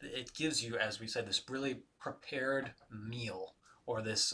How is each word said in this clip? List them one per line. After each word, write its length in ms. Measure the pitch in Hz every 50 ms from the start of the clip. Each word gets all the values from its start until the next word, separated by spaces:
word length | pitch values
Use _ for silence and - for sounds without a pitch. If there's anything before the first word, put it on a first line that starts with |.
it 320 | - - 117 127 123 -
gives 320 | - - 156 156 156 - 117
you, 140 | 117 117 113
as 200 | 110 107 101 -
we 80 | 113
said, 200 | 113 - 123 110
this 160 | 101 98 - - -
really 320 | 131 131 135 139 127 - - - _ _
prepared 760 | - 151 143 - - - 151 135 131 135 135 135 131 123 - - - -
meal, 640 | 113 107 104 110 117 123 117 110 95 95 95 - - _ _ - - - _
or 160 | - 120 110
this 320 | 110 110 110 104 - -